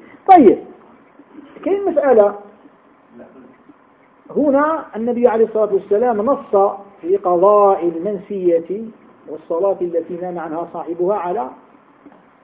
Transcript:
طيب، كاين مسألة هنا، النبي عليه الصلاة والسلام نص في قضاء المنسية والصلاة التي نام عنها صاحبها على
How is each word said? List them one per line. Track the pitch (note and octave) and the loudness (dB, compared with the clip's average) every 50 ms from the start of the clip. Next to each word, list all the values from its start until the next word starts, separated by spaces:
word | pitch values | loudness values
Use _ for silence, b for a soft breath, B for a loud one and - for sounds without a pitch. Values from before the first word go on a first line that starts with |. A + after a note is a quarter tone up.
| B B B B B | B B B B B
طيب، | - F#4+ E4+ B3 F3+ - - - - - - - - - _ _ _ _ - - _ - - - - - - - | 6 8 8 8 8 6 4 0 -12 -20 -20 -20 -20 -20 _ _ _ _ -20 -20 _ -20 -20 -20 -20 -18 -10 -6
كاين | D4 G4 G4+ G4+ | -4 -4 -2 -2
مسألة | F4+ D#4+ C#4+ C#4+ C#4 A#3+ G#3+ G3+ G3+ G3+ - - - - - - - _ _ _ _ _ _ _ _ A2+ A#2 A#2 - - C3 - - _ _ _ - - _ _ _ _ _ _ _ _ _ _ - D#3 | -2 0 0 2 4 4 4 4 2 0 -6 -16 -20 -20 -20 -20 -20 _ _ _ _ _ _ _ _ -20 -20 -20 -20 -20 -20 -20 -20 _ _ _ -20 -20 _ _ _ _ _ _ _ _ _ _ -8 -4
هنا، | A3 D4 D4 C4 C#4 D4+ D#4 D#4+ D4+ - - - | -2 0 2 2 2 2 0 -2 -4 -8 -10 -10
النبي | G#3+ A3+ B3 A#3+ A#3+ A#3+ | -6 -6 -4 -2 0 0
عليه | A3+ G#3+ A3+ A3+ | 0 0 0 0
الصلاة | A3 - A3 G#3+ G3+ G3 | 0 0 -2 -2 0 -2
والسلام | F#3 - - G3+ G#3 B3 B3 A#3 - | -2 -2 -2 -2 0 0 0 -2 -2
نص | A3 C4+ C#4 - - - G#3+ G3 G3 G#3 - - - - - - | -2 -2 -2 -4 -4 -2 0 2 2 0 -2 -6 -14 -20 -20 -10
في | - - G3+ | -4 -2 -2
قضاء | G3 - - F3+ F3 F#3 G#3 G#3 G#3 G3+ G3 G3 - E3+ | -2 0 0 0 4 4 4 6 6 6 4 4 2 0
المنسية | E3+ E3 E3 F3 G#3 G#3 F#3 - - G#3 F#3+ F3+ F3 E3+ E3 E3+ - F#3 G#3+ A3+ A3 - - _ - - _ - - | -4 -4 -4 -6 -6 -8 -8 -8 -10 -8 -4 0 0 0 0 0 -4 -8 -10 -10 -12 -16 -20 _ -20 -20 _ -18 -16
والصلاة | D3+ D#3 - - E3+ E3+ F#3+ G3 F#3 F3 | -16 -12 -10 -6 -4 -2 -2 -2 -2 -2
التي | F3+ F3 E3+ E3 E3 - F3+ E3+ | -4 -4 -4 -4 -6 -6 -8 -10
نام | F3+ F3+ F3 E3+ | -10 -10 -8 -8
عنها | D#3+ E3 D3+ E3+ E3 E3 - | -10 -8 -8 -8 -8 -10 -10
صاحبها | E3+ D3 D#3+ E3+ E3+ F3+ F#3 G#3 | -10 -10 -8 -6 -4 -2 -2 -2
على | G3 E3+ F3+ F3+ - - C3 - - - _ _ _ _ _ _ _ - - - - _ _ _ _ | -2 -4 -6 -6 -6 -6 -8 -12 -18 -20 _ _ _ _ _ _ _ -20 -20 -20 -20 _ _ _ _